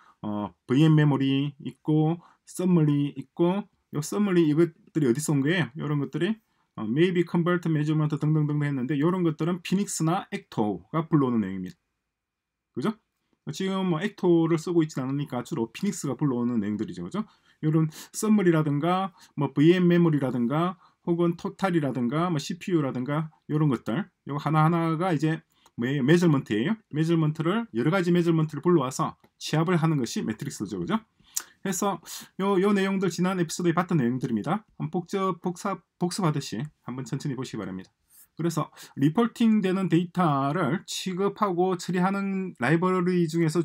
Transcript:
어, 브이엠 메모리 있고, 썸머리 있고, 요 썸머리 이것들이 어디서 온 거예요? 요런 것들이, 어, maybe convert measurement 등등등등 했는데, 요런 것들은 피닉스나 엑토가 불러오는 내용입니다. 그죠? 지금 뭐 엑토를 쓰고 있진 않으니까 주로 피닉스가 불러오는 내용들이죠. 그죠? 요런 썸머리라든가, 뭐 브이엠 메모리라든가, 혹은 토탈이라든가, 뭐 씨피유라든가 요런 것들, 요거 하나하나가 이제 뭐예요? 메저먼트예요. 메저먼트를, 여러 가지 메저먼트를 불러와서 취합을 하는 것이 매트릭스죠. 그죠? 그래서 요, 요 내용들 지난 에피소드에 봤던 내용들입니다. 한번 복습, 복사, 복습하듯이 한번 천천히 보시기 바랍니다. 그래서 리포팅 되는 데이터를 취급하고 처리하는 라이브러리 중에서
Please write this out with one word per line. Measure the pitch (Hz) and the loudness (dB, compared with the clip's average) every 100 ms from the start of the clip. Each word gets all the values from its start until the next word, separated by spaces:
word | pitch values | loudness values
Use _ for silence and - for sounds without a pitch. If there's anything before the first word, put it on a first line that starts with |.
| _ - | _ -12
어, | 104 104 101 _ - | -8 -6 -8 _ 0
브이엠 | 127 160 151 | 4 6 6
메모리 | 147 135 135 139 143 - | 4 2 0 0 -2 -8
있고, | 139 - - 156 156 175 - _ - | -16 -10 -2 2 2 -2 -10 _ -16
썸머리 | - 185 175 151 143 143 - | -4 2 4 4 2 -2 -6
있고, | - - 170 196 202 _ - | -10 -2 0 0 -6 _ -10
요 | 143 | -8
썸머리 | 151 202 208 175 156 | -4 -2 2 4 4
이것들이 | 147 170 - _ 160 135 | 4 2 -2 _ 0 2
어디서 | 120 151 | 2 0
온 | 143 | 0
거예요? | 139 185 120 156 | 0 0 -2 -6
요런 | 147 147 | -4 -4
것들이, | 135 151 180 220 _ _ _ - | -4 -4 -4 -4 _ _ _ -10
어, | |
maybe | 107 135 185 175 165 | -4 2 2 2 0
convert | 180 170 180 170 | 0 0 0 0
measurement | 151 151 156 151 151 | -2 0 0 0 0
등등등등 | 151 156 147 147 | 0 2 0 0
했는데, | 147 139 127 147 | -2 -2 -2 0
요런 | 160 185 | 0 2
것들은 | 165 156 165 180 | 0 0 -4 -4
피닉스나 | - 185 202 - 160 185 - | -2 -2 -2 -2 -2 -2 -4
엑토가 | 202 - - 107 92 - 156 160 | -12 -8 -4 -2 -4 -6 -6 0
불러오는 | 156 131 117 | 2 2 0
내용입니다. | 95 95 92 - _ _ _ _ _ _ _ _ _ | -2 -6 -10 -14 _ _ _ _ _ _ _ _ _
그죠? | - 170 220 _ _ _ _ - | -6 -6 -6 _ _ _ _ -12
지금 | 151 190 190 185 | -6 -4 -2 -2
뭐 | 156 | -2
엑토를 | 208 - 180 170 165 165 | -4 -2 2 4 4 0
쓰고 | 185 170 | 0 0
있진 | 156 151 | 0 -2
않으니까 | 131 143 139 123 | -4 -4 -4 -6
주로 | - 143 113 | -6 -4 -4
피닉스가 | - 202 - 143 127 | -4 -4 -4 -6 -2
불러오는 | 151 123 120 120 | 0 0 0 -2
내용들이죠. | 101 104 95 90 | -2 -4 -6 -8
그죠? | 87 196 214 _ _ - | -8 -8 -10 _ _ -6
요런 | 156 160 156 - - | 0 2 0 -4 -14
썸머리라든가, | - 214 214 180 160 147 143 165 185 190 _ - - | -4 2 4 4 4 2 0 0 -2 -4 _ -12 -4
뭐 | 135 | -2
브이엠 | 143 156 185 175 | 4 6 6 6
메모리라든가, | 175 170 147 131 120 117 147 180 185 _ _ - | 6 4 2 0 -2 -2 0 -2 -6 _ _ -4
혹은 | 170 170 170 | 0 0 -2
토탈이라든가, | 190 - 190 170 143 123 120 151 180 | -8 -4 0 0 0 -2 -2 -2 -2
뭐 | 151 | -2
씨피유라든가 | - 180 - 170 135 123 127 147 156 _ - | -4 -8 -2 0 0 -4 -4 -4 -4 _ -4
요런 | 151 156 | 0 2
것들, | 117 - 127 214 _ - | 0 -2 -4 -6 _ -10
요거 | 143 | -6
하나하나가 | 147 156 156 170 165 160 185 | 0 2 2 2 -2 -2 -2
이제 | 151 156 160 _ _ _ - | 0 0 -2 _ _ _ -6
뭐예요? | 120 143 | -2 0
메저먼트예요. | 131 175 175 135 - 107 143 220 - | 4 6 6 4 2 0 0 -2 -4
메저먼트를, | 147 160 170 151 151 160 214 233 113 | -2 2 2 2 0 0 -2 -2 -2
여러 | 139 | 2
가지 | 190 175 | 2 2
메저먼트를 | 175 170 160 156 143 | 2 4 2 0 0
불러와서 | 190 170 127 - 139 - _ - | 2 4 2 -4 -6 -6 _ -14
취합을 | - 151 165 175 | -2 0 2 2
하는 | 160 151 | 2 0
것이 | 113 - | -2 -4
매트릭스죠. | 113 110 127 - 98 95 | -6 -6 -8 -8 -8 -6
그죠? | 85 214 _ _ _ - - _ | -4 -4 _ _ _ -12 -12 _
그래서 | 190 180 202 170 - - - - | -6 -4 -4 -4 -10 -16 -14 -4
요, | 196 196 | 0 2
요 | 202 | 2
내용들 | 202 190 196 185 | 2 2 0 -2
지난 | 165 180 190 | 0 -2 0
에피소드에 | 160 - 175 | -4 -2 0
봤던 | 165 175 170 | 0 0 0
내용들입니다. | 117 127 123 110 101 208 _ - | 0 -2 -4 -4 -2 -6 _ -10
한번 | 147 | -6
복습, | 180 175 196 190 175 | -6 -4 -4 -4 -4
복사, | 180 180 202 185 _ - | -6 -6 -8 -8 _ -6
복습하듯이 | 180 196 170 147 - 101 151 _ | -4 0 0 0 -4 -8 -8 _
한번 | - 127 127 | -12 -10 -6
천천히 | 143 151 123 | -6 -4 -6
보시기 | 120 113 | -8 -8
바랍니다. | 95 92 90 _ _ _ _ - | -8 -10 -14 _ _ _ _ -6
그래서 | 165 160 - - - - | -4 -2 -6 -10 -12 0
리포팅 | 143 160 233 - 233 214 | 2 2 0 2 4 4
되는 | 185 190 180 | 2 0 2
데이터를 | 165 180 180 165 139 139 175 143 180 - | 2 0 0 0 2 0 -2 -2 -2 -6
취급하고 | - 185 180 202 202 208 175 185 180 | -10 -6 -2 -4 -2 -2 0 0 -2
처리하는 | - 180 185 196 196 190 190 - | -2 0 0 0 -4 -4 -6 -2
라이브러리 | 120 165 185 185 175 180 165 | 0 2 2 2 2 2 0
중에서 | 165 160 175 | 0 0 0